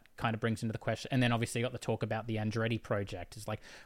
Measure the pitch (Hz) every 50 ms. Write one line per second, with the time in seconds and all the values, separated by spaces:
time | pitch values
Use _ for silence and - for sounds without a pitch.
0 | - - - - - 113 113 107 - 117 110 - - 113 107 - - - 110 -
1 | - - 143 127 127 117 120 113 117 - - 120 117 127 127 120 - - 113 104
2 | - 107 110 110 107 117 110 107 107 104 104 113 113 113 117 110 - - 117 104
3 | 101 98 - 90 87 - - 110 - - 107 - - - - - -